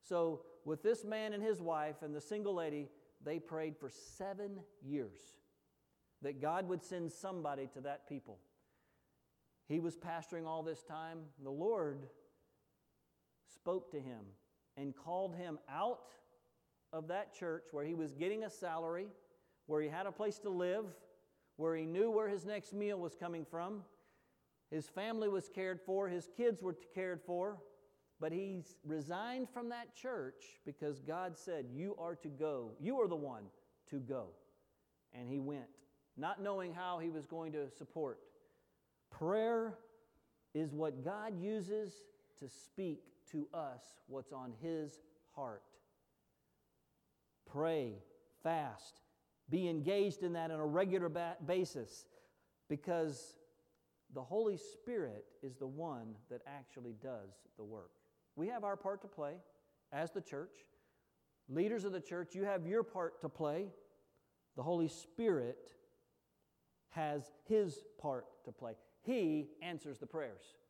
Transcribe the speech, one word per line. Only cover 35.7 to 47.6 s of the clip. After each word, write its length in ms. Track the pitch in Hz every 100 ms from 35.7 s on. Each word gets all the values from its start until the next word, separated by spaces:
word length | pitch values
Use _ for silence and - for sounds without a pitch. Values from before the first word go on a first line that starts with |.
| - - _ _ -
not 240 | 156 175
knowing 300 | 202 196 180
how 280 | 170 180 175
he 100 | 165
was 160 | 160 143
going 260 | 165 165
to 160 | 151 139
support. 480 | - 151 165 143 113 - - _ _ _ _ _ _ _
Prayer 680 | - 156 208 226 233 226 226 - - _ _ _ _ _
is 200 | 151 160
what 320 | 147 156 131 131
God 340 | 208 220 185
uses 640 | 190 220 180 214 208 - - - _ -
to 100 | 135
speak 500 | - - - 185 147 - - -
to 160 | 156 143
us 300 | 170 143 123 - - -
what's 260 | 135 131
on 200 | 135 127 110
his 380 | 160 160 151 - - _ _ -
heart. 280 | 131 101 - - _ _ _ _ _ _ _ _ _ _ _ _ _ _ _ _ -
Pray, 440 | 139